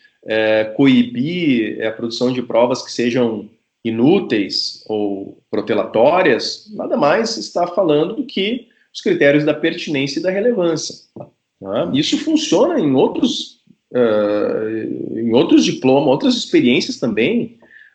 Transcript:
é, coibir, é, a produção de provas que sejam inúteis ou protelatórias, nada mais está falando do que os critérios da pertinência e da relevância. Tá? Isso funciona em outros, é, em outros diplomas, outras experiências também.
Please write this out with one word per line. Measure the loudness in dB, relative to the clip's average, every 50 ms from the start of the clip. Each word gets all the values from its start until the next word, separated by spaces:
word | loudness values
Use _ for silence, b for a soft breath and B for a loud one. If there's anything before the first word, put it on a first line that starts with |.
| b b b b _
é, | -4 -2 0 2 2 2 2 0 -2 0
coibir, | 4 4 6 6 4 4 2 -2 -4 -4 -4 -4 -2 0 0 0 0 0 -4 -4 -4
é, | -6
a | -6 -4
produção | -6 -8 -8 -4 -2 -2 -2 -2
de | -4
provas | -6 0 2 2 2 2 0 -4
que | -6 -10
sejam | -6 -2 -2 0 0 0 0 0 -2 -6 -10 -12 _ _ _ _ _ _ _
inúteis | -4 0 4 4 4 4 4 2 0 0 -2 0 -2 -4 -6 -6 -6 -10 -14 _
ou | -6 -4 -2 -2 -4 -4 -6 -10 -14 -16 _ _ _
protelatórias, | -6 -6 -4 -2 -2 -2 -2 0 2 4 4 4 4 4 2 2 2 0 -2 -8 -10 -12 -16 -16 -12
nada | -10 -6 -4 -2
mais | 0 2 2 2 0 0 -4 -6
está | -8 -10 -6 -4 -4 -4
falando | -2 0 0 2 2 2 2 0 -2 -4
do | -8 -8
que | -6 -4 -4 -4 -4 -4 -6 b b b b b b b
os | -6
critérios | -2 -2 2 4 4 4 4 4 2
da | 0 -2
pertinência | 0 -2 -4 -4 -4 -8 -6 -4 -4 -4 -4 -4 -4
e | -4
da | -2
relevância. | -2 0 0 0 0 0 0 0 -2 -2 -6 -10 -14 -16 _ _ _
Tá? | -18 -18 -18 _ _ _ _ _ _ -10 -6 -4 -4 -2 0 0
Isso | -2 0 0 -2
funciona | -2 -2 0 0 0 0 2 2 2 2 2 2 0
em | 0 2 2
outros, | 2 2 2 0 -2 -2 -2 -2 -4 -10 -12 _ _ _ _ _ _ _ _ 0
é, | 2 2 2 4 2 2 0 0 0 -2 -2 -2 -4 -4 -4 -4 -6 -6 -6 -6 -8 -8 -8 -6 -4
em | -2 2 4
outros | 4 4 6 4 4 4
diplomas, | 2 -4 0 2 2 4 4 4 2
outras | 0 2 2 0 0
experiências | 0 -4 0 2 2 4 4 2 2 0 -4 -6
também. | -6 -4 -4 0 0 0 0 0 -2 -4 -6 -12 B B B B B B B